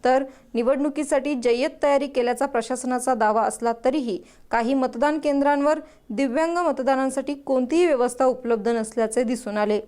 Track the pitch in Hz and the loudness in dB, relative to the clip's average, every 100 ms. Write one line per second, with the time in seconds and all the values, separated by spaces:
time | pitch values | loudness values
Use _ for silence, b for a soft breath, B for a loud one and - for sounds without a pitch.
0 | 247 262 269 B B 233 233 277 294 294 | 2 2 0 B B -2 0 0 0 -2
1 | 302 285 285 277 240 233 302 311 285 285 | 0 0 0 -2 0 0 -2 0 2 2
2 | 277 262 240 240 277 247 226 254 247 254 | 0 -2 -2 0 -2 -2 -4 -6 -4 -2
3 | 254 240 214 214 208 - 233 233 254 302 | 0 2 2 2 0 0 -4 0 0 0
4 | 240 180 B B - 226 233 269 254 240 | -4 -6 B B -4 -2 0 0 0 0
5 | 285 302 294 277 285 285 285 311 311 B | 0 0 0 2 2 2 2 0 -4 B
6 | _ 214 277 254 330 339 339 269 254 269 | _ -2 0 0 0 0 0 0 0 0
7 | 262 262 269 285 - 262 254 330 349 269 | 0 -2 -6 -8 -2 0 2 2 4 4
8 | 247 240 262 254 233 226 214 233 220 240 | 0 2 0 2 -2 0 0 -2 -2 -2
9 | 220 233 240 247 220 208 208 208 | 0 0 0 -2 -4 -2 0 0